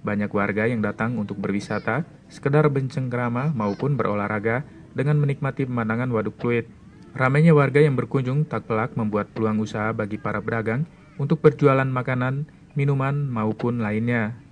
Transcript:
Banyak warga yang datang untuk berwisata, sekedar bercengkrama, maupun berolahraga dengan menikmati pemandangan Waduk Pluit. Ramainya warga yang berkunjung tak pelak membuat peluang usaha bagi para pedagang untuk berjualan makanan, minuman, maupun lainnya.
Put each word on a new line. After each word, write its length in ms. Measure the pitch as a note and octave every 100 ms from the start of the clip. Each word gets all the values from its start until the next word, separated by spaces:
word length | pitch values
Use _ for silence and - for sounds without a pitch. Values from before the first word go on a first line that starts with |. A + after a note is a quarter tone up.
Banyak 320 | G2+ G#2 G#2
warga 320 | G2+ G2+ G2+ A2+
yang 160 | A#2+
datang 320 | G#2 G2+ A2+
untuk 240 | A#2+ G2+ G2
berwisata, 640 | G2+ G2 - G#2 G#2+ B2 E3+ - -
sekedar 400 | - C#3 D3 D3+
bercengkrama, 840 | C#3 C3 C#3 B2+ A#2+ A#2+ A#2+ D3
maupun 400 | B2+ G#2 G2 C3+
berolahraga 720 | C3+ G#2+ G#2 G2+ G#2+ A2 A#2+ - - - -
dengan 160 | C#3 D3+
menikmati 480 | C#3+ C#3 C3+ B2+ C3
pemandangan 440 | A#2+ A2 A2+ B2+
Waduk 280 | A2+ G#2+ -
Pluit. 280 | A#2+ A#2+ A2+ - - - -
Ramainya 400 | - C3 C#3 E3
warga 240 | D3+ C3+ C3+
yang 160 | D3+ B2+
berkunjung 480 | A2+ C3+ B2+ C#3 D3+
tak 200 | A2 -
pelak 280 | A2 A2+ -
membuat 320 | G#2+ G#2 G2+
peluang 240 | - A2 G#2+
usaha 320 | G#2 A2+ G#2+
bagi 280 | A2 G#2 G#2+
para 200 | G#2+ G#2
pedagang 480 | A2 A2+ A2 B2 E3 - - -
untuk 240 | C#3 E3
berjualan 440 | D#3 C3+ C#3 C3+ C3+
makanan, 640 | B2+ B2+ B2+ B2+ C3+ D3+ - - D3
minuman, 520 | C#3 C#3 C3+ C#3+ C#3
maupun 520 | A#2 A2 A2 A#2+ A#2+
lainnya. 560 | G#2+ G#2+ A#2 A#2+ G#2+ A#2+ -